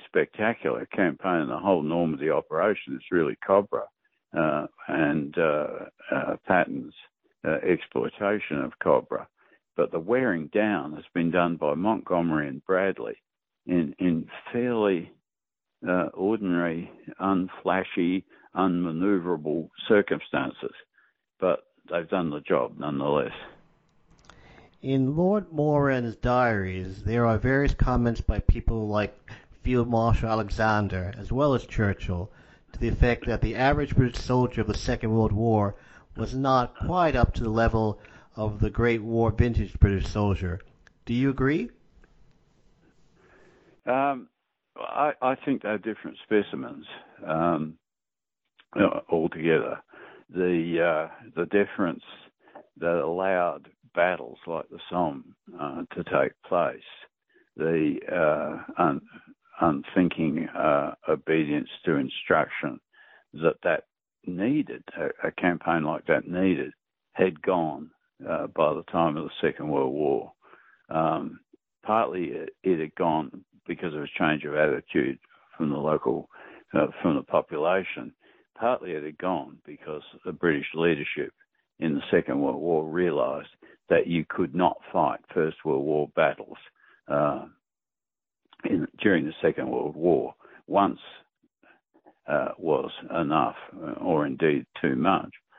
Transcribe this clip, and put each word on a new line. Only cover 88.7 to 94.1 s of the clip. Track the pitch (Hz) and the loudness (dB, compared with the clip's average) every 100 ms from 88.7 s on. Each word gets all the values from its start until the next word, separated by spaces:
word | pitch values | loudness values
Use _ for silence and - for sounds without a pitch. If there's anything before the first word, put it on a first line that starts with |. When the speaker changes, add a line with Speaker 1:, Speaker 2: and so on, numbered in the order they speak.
| 85 - - | -2 -2 -2
Speaker 1:
during | 107 87 69 | 2 2 0
the | - | 0
Second | 82 - 69 | 0 0 -2
World | 62 73 76 | -4 -4 0
War. | 87 73 - - - - - | 4 4 2 -8 -20 -20 -2
Once, | 101 98 - - - _ _ _ _ _ _ _ _ _ _ - | 2 2 0 -12 -20 _ _ _ _ _ _ _ _ _ _ -2
uh, | 71 65 - | -2 -2 -4
was | 82 69 62 - - 82 | 0 0 0 -10 -6 -4
enough, | 73 78 60 - - - | 0 2 0 -2 -14 -14
uh, | 73 - | -12 -6
or | - | 0